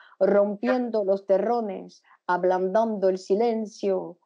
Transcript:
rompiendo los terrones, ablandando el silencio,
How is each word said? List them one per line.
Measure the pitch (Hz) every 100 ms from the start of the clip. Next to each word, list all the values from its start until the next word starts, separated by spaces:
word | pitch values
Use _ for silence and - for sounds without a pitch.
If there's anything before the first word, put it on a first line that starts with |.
| - _
rompiendo | 190 202 202 208 240 254 240 226
los | 190 196 196
terrones, | 190 208 240 208 185 180 - _ _ -
ablandando | 180 180 185 185 214 226 208 190
el | 190
silencio, | - 202 240 220 208 - 196 185 165 175